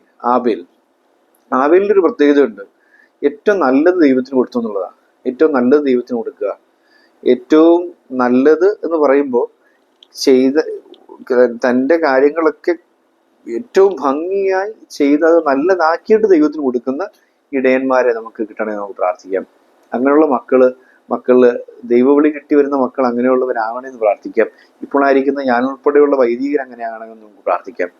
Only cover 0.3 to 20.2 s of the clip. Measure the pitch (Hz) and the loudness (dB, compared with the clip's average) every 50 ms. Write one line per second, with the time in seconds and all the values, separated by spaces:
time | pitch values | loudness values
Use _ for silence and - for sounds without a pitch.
0.3 | 123 123 117 120 101 85 87 - _ _ _ _ _ _ _ _ _ _ _ _ | -2 0 0 -2 -4 -6 -8 -16 _ _ _ _ _ _ _ _ _ _ _ _
1.3 | _ _ _ - - 127 135 147 170 - 202 202 214 196 170 156 - - 147 143 | _ _ _ -6 -2 -2 0 2 2 2 2 2 2 2 2 0 2 2 2 2
2.3 | 143 143 139 117 104 98 98 - _ _ _ _ _ _ _ _ _ _ - 147 | 4 2 2 0 -2 -8 -20 -20 _ _ _ _ _ _ _ _ _ _ -4 -4
3.3 | 147 - - 214 208 190 156 131 135 135 156 180 185 180 160 139 131 127 127 135 | -4 -4 -2 -2 -2 0 0 2 2 2 2 2 2 4 4 2 2 0 -2 -2
4.3 | 139 127 117 - - 123 113 110 101 98 90 87 - _ _ _ _ _ - 123 | -2 -2 -2 -2 -4 -6 -6 -6 -6 -8 -8 -10 -12 _ _ _ _ _ -10 -8
5.3 | 123 - 160 156 147 127 120 123 143 151 147 135 127 123 123 - 127 117 107 107 | -2 0 0 2 2 2 2 2 2 2 2 2 -2 -2 -2 -4 -8 -8 -8 -8
6.3 | - - 101 98 95 - _ _ _ _ _ _ _ _ _ _ _ _ - - | -10 -8 -8 -8 -8 -10 _ _ _ _ _ _ _ _ _ _ _ _ 0 0
7.3 | 123 123 - - 151 156 160 170 170 175 180 175 - _ _ - 131 127 123 123 | 0 0 0 2 4 4 6 6 4 2 0 -4 -12 _ _ -10 -4 -2 0 0
8.3 | 123 127 135 151 156 151 180 202 208 - - 156 170 160 147 131 139 143 143 135 | 2 2 2 2 2 2 2 0 0 -2 -6 -6 -2 0 2 2 2 2 0 0
9.3 | 123 120 - - _ _ _ _ _ _ _ _ _ _ _ _ - - - 143 | -2 -4 -4 -4 _ _ _ _ _ _ _ _ _ _ _ _ -16 -4 2 2
10.3 | 131 127 131 131 139 156 - - - - - _ - - _ - - - - - | 4 4 4 2 0 -2 -4 -6 -8 -14 -14 _ -20 -20 _ -20 -20 -14 -8 -2
11.3 | 131 123 123 120 117 117 - 127 120 127 131 139 170 165 160 143 131 131 139 147 | 0 2 2 2 0 -2 -2 -2 0 0 0 0 0 0 0 0 2 2 2 2
12.3 | 151 165 165 156 147 _ - 185 170 170 _ _ _ _ _ _ _ _ _ _ | 0 0 -2 -2 -2 _ -4 -4 -4 -4 _ _ _ _ _ _ _ _ _ _
13.3 | _ _ _ - 117 117 120 - - 190 190 202 185 135 139 139 135 151 165 185 | _ _ _ -10 -10 -10 -10 -4 2 2 2 2 2 -2 -4 -4 -4 -4 -4 -6
14.3 | 196 196 196 190 190 190 196 214 220 _ _ - - - 147 143 147 147 165 160 | -4 -4 -2 -2 -2 -2 -4 -6 -10 _ _ -12 -6 -2 0 0 2 2 2 2
15.3 | 165 165 160 147 135 135 151 185 190 180 160 156 170 165 - - 220 214 214 202 | 2 2 2 0 0 0 0 0 0 0 0 0 -2 -2 0 0 0 2 2 4
16.3 | 190 151 151 147 147 156 143 131 120 123 - 131 131 143 - - - _ _ _ | 2 2 2 0 -2 -4 -4 -4 -4 -4 -4 -6 -8 -8 -8 -12 -12 _ _ _
17.3 | _ _ _ _ 143 135 127 131 131 131 135 131 127 127 123 123 117 113 113 113 | _ _ _ _ -6 -2 0 0 0 0 0 0 0 0 0 0 -2 -4 -6 -12
18.3 | - - 113 107 107 - 110 107 107 104 101 98 95 - 95 90 90 - - 92 | -10 -10 -10 -10 -8 -8 -8 -6 -6 -8 -10 -10 -8 -4 -4 -4 -4 -6 -8 -8
19.3 | 95 92 80 - _ _ _ _ _ _ _ _ - 120 127 139 143 151 | -8 -8 -8 -10 _ _ _ _ _ _ _ _ -6 -4 0 2 2 2